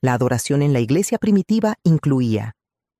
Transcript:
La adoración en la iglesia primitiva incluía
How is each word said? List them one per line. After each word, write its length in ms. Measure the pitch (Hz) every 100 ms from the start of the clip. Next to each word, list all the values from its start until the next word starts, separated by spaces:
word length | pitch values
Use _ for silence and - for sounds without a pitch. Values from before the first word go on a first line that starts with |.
La 100 | 131
adoración 480 | 123 123 123 - 143
en 140 | 143
la 60 | 135
iglesia 360 | 113 147 202 226
primitiva 600 | 220 202 180 220 214 220
incluía 680 | - 160 - 135 123 107 107 - _ _ _ _